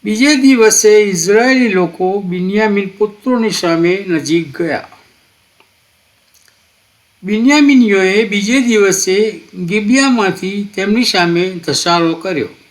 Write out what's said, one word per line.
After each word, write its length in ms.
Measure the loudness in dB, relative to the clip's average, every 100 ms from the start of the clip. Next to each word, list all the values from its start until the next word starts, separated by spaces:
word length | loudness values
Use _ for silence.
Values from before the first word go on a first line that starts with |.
બીજે 300 | -4 0 2 4
દિવસે 600 | 4 6 4 4 4 4
ઇઝરાયેલી 680 | 2 -2 0 2 2 2 2
લોકો 520 | 0 -2 -2 -4 -4
બિન્યામીન 680 | -6 -6 -2 0 0 -2 -4
પુત્રોની 640 | -4 -6 -4 -4 -2 -2
સામે 540 | -2 -2 0 0 -2 -4
નજીક 500 | -4 -2 -4 -4 -8
ગયા. 300 | -6 -6 -10 -20 _ _ _ _ _ _ _ _ _ _ _ _ _ _ _ _ _ _ _ _ _ _
બિન્યામીનીઓએ 1000 | -6 0 2 4 4 4 4 2 2 0
બીજે 360 | 0 -2 0 0
દિવસે 800 | 2 2 2 0 -2 0 -2 -4 -18
ગિબિયામાંથી 1080 | -12 -4 -4 0 2 2 0 0 -4 -6 -8 -8
તેમની 300 | -6 -2 0
સામે 460 | 0 0 0 0 -2
ધસારો 640 | -6 -6 -4 -2 0 0
કર્યો 340 | -4 -6 -6 -6 -12 _